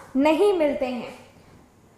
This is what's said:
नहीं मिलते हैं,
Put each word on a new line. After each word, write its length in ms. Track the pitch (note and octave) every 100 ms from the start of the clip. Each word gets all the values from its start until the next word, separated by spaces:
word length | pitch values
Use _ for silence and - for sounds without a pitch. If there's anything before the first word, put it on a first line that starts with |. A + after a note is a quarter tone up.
| - C4
नहीं 340 | D4 D#4 G#4
मिलते 320 | F#4 D4 C4 B3+
हैं, 280 | A#3+ D3+ - - - - - _ _ _